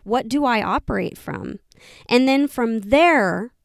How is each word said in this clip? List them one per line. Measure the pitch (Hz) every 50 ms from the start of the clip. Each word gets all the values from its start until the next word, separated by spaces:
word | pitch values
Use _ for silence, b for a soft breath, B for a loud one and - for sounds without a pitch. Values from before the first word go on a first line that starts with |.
What | b 196 226 262 - 226
do | 262 294 285
I | 247 233 214
operate | - - 214 285 - - 220 196 180 - - -
from? | - - 143 - - - - - _ _ B B B B B B B B
And | - 247 262
then | 262 269 277 285 277
from | - 262 233 226 226 226
there, | 196 202 262 294 339 349 320 254 202 180 165 180 214 247 _ _